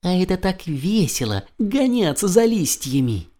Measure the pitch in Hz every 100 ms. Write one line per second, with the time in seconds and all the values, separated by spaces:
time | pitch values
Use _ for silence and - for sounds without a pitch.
0 | 180 180 180 185 190 185 - 143 156 220
1 | 160 - 117 101 - - 208 269 262 240
2 | 175 143 202 190 226 226 143 - 139 139
3 | 127 104 80